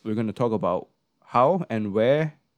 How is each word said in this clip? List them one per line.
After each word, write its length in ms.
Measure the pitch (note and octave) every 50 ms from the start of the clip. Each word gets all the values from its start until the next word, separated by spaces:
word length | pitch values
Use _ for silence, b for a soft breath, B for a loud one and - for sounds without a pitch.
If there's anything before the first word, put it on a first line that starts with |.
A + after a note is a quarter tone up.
| -
we're 100 | A2+ G#2+
gonna 180 | A2+ A2+ A2
talk 200 | G2+ - B2+ A#2+
about 360 | A2 G2+ G2+ F2+ F2+ F2+ - - _ _ _ _ _ _ _
how 380 | - - A#2+ B2+ D3 F3+ F#3+ D#3+ -
and 220 | A#2 A2 G#2+ G#2
where 460 | F#2+ G#2+ A2 B2+ C#3+ D3+ D#3+ D#3 - _ _ _ _